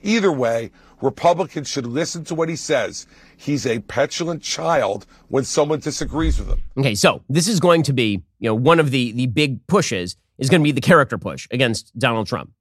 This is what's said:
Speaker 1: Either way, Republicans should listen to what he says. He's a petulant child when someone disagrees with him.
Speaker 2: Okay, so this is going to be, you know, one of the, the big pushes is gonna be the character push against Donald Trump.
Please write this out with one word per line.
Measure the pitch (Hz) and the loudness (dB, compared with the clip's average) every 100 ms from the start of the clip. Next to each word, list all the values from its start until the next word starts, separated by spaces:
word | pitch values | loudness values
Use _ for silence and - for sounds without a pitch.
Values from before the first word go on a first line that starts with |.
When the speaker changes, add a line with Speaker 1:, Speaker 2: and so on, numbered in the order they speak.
Speaker 1:
Either | 202 226 196 | 0 2 2
way, | 147 120 117 113 _ _ _ | 2 0 0 -4 _ _ _
Republicans | 135 131 170 170 180 - 139 | -4 2 2 2 -2 -6 -6
should | - 120 | -6 -4
listen | 123 165 170 | -4 -4 -6
to | 156 165 | -8 -4
what | 165 | -2
he | 165 | -4
says. | - 143 101 - - - - _ | -2 -2 -2 -8 -18 -20 -20 _
He's | - 143 131 | -4 -2 -2
a | 113 | -4
petulant | - - 147 - 165 165 | -4 -2 -2 -2 -6 -6
child | - - 165 160 104 104 - _ _ | -8 -6 0 2 0 -2 -8 _ _
when | 131 | -4
someone | 135 - 147 156 | -2 0 0 0
disagrees | 156 139 147 143 160 - | -4 -8 -6 -2 0 0
with | - | 0
him. | - - - | -2 -2 -2
Speaker 2:
Okay, | 135 101 | 0 2
so | 180 101 _ | 0 0 _
this | 143 175 | 0 2
is | 208 | 2
going | 175 170 | 4 4
to | 147 | 2
be, | 131 113 98 - _ | 2 2 0 -6 _
you | 113 | -2
know, | 110 | 2
one | 127 165 | 4 4
of | 151 | 4
the, | 131 120 | 2 0
the | 113 127 | -2 -2
big | 113 151 123 - | 0 -2 -2 0
pushes | 196 - 98 90 - _ _ | 0 0 -2 -6 -10 _ _
is | 131 | 2
gonna | 160 | 4
be | 147 | 4
the | 127 | 0
character | - 170 131 107 | 4 4 4 -2
push | 104 67 - | -8 -10 -8
against | 123 127 110 - - | 0 0 0 -8 -2
Donald | 131 113 107 | 0 0 -2
Trump. | 101 - _ | -6 -8 _